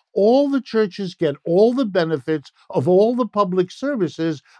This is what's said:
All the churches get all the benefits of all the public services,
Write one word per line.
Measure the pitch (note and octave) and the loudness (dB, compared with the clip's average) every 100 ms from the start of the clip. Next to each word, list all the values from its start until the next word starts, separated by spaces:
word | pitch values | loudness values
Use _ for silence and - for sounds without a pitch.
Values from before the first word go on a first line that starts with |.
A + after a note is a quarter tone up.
| _ - | _ 0
All | G3+ B3+ C#4+ | 4 4 2
the | C#4 | -2
churches | - A3+ G#3+ F3+ F#3+ - | -2 -2 -2 -2 -8 -4
get | D#3+ C#3+ - | -4 -4 -2
all | E3+ A3 B3 | 2 2 2
the | A#3+ | -2
benefits | F3+ E3 D#3 C3 D#3 C3+ _ - | 0 0 -2 -4 -6 -6 _ -8
of | F3 C#3 | -4 2
all | F3+ G#3+ B3 | 4 4 0
the | A#3 | -4
public | G#3 G3+ F#3 F3+ | -2 -2 0 -2
services, | - C4+ C#4 E3 - E3 D3 _ _ | -4 -6 -4 -4 -4 -4 -6 _ _